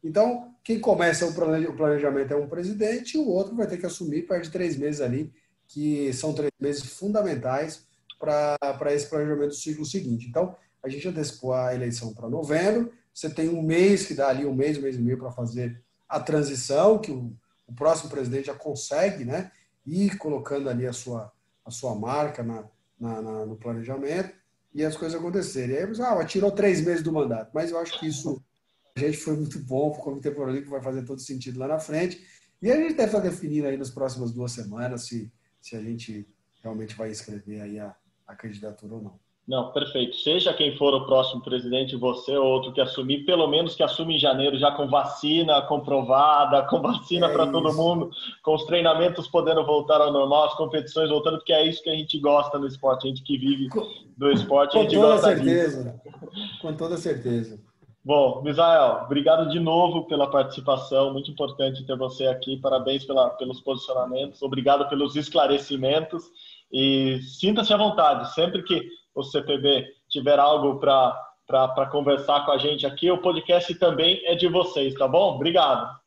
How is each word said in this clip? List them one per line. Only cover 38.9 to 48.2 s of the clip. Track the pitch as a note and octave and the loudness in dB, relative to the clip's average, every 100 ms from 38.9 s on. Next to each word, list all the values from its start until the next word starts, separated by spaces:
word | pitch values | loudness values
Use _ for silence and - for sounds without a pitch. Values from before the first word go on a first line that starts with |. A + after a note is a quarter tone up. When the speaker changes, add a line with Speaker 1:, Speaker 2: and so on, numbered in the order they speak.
| A2+ | -14
Speaker 1:
ou | |
não. | G#2 - _ _ - | -14 -18 _ _ -6
Speaker 2:
Não, | B2+ A#2+ | -6 -4
perfeito. | D3 A#2 C3+ B2 - | -4 -4 -4 -4 -2
Seja | D3 E3+ F3+ | 0 0 0
quem | - D3 C3+ | 0 -2 2
for | C#3+ | 2
o | C3+ C3+ | 2 4
próximo | C3 B2 B2 | 2 2 -4
presidente, | - B2+ A#2+ B2+ C3 B2+ | -4 -4 -2 -2 -2 -2
você | B2 A#2+ - C#3 | -2 -2 -2 2
ou | C3+ | 4
outro | C3 C3 | 2 0
que | C3 | -2
assumir, | B2+ - B2+ C#3+ D#3+ | -2 -2 -2 -2 2
pelo | F3 D#3 | 4 4
menos | D3+ E3+ - | 2 0 0
que | |
assuma | D3+ - E3 | 0 0 -2
em | D#3 | 2
janeiro | C#3+ C3 C#3 C3+ | 2 4 2 2
já | C#3+ | 2
com | C#3+ C#3 | 2 2
vacina | C#3+ C3+ - D3 D#3+ E3 C#3+ | 2 2 -4 0 2 4 2
comprovada, | C#3 D3 C#3 C#3 B2 C3+ D3+ D3 C#3+ C#3 C#3 | 2 -4 0 0 4 6 6 6 6 4 4
com | - | 0
vacina | C3+ - - F3 E3 | 0 -4 -4 0 2
Speaker 1:
É | |
Speaker 2:
pra | D#3 D#3 | 2 2
todo | E3 D#3 | 2 0
Speaker 1:
isso. | D#3 | 2
Speaker 2:
mundo, | E3 E3+ D#3+ - | 2 2 -2 -8